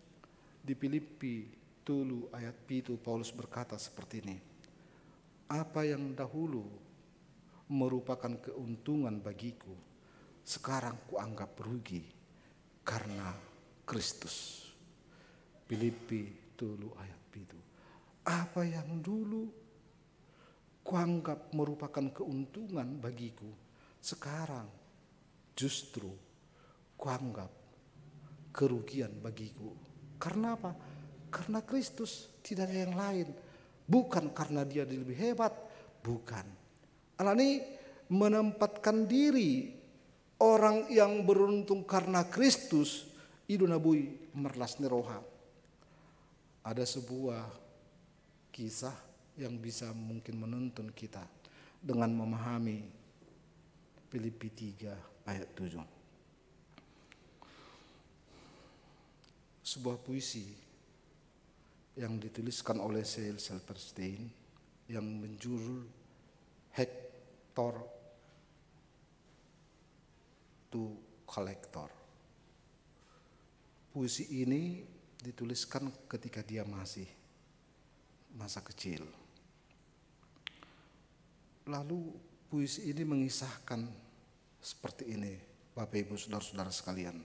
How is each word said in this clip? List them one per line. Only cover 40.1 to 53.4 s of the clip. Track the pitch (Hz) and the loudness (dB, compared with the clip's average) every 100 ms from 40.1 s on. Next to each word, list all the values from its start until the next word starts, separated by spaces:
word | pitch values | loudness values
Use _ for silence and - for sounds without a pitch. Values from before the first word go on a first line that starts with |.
| - - - | -20 -4 8
orang | 220 220 214 214 220 | 10 12 10 8 6
yang | 226 202 208 185 | 10 10 10 8
beruntung | 196 202 208 196 196 | 10 10 6 4 2
karena | 180 190 175 185 175 | 4 2 6 4 4
Kristus | - 269 - - 156 147 - - - - - - | 8 8 8 6 6 6 2 -8 -16 -20 -12 0
idu | 202 180 | 6 6
nabui | 165 160 156 139 - - | 8 8 8 6 -2 -8
merlas | 143 139 127 123 - | -4 -2 -2 -4 0
ni | 135 | 2
roha. | 123 113 107 - - - - - - - - - - - - - - 110 | 2 2 -4 -10 -18 -20 -20 -20 -20 -20 -20 -20 -20 -20 -20 -20 -14 -6
Ada | 113 | -2
sebuah | 123 135 123 127 131 113 113 - - - - - - - - - - | 0 -2 -4 -4 -2 -4 -6 -12 -18 -20 -20 -20 -20 -20 -20 -20 -18
kisah | - 110 - 131 131 - - - - | -8 -6 -4 -6 -8 -14 -20 -18 -8
yang | 127 | -6
bisa | 120 113 113 117 | -6 -6 -6 -6
mungkin | 113 110 113 110 | -6 -6 -8 -6
menuntun | 113 110 123 127 120 107 | -6 -4 -2 -4 -4 -10
kita | - 110 196 185 - - - - - | -8 -12 -12 -14 -18 -20 -20 -20 -10
dengan | 143 120 117 | 0 4 4
memahami | 113 113 113 117 120 113 107 104 - - - - - | 4 0 -2 -2 0 0 -2 -6 -16 -20 -20 -20 -20